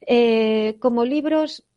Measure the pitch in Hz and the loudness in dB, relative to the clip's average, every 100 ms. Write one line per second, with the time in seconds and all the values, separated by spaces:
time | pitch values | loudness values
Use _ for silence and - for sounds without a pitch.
0 | - 240 233 226 220 220 214 214 254 240 | -2 2 4 2 2 0 -2 -2 -2 0
1 | 240 294 294 311 311 - _ | 0 -2 0 0 -2 -6 _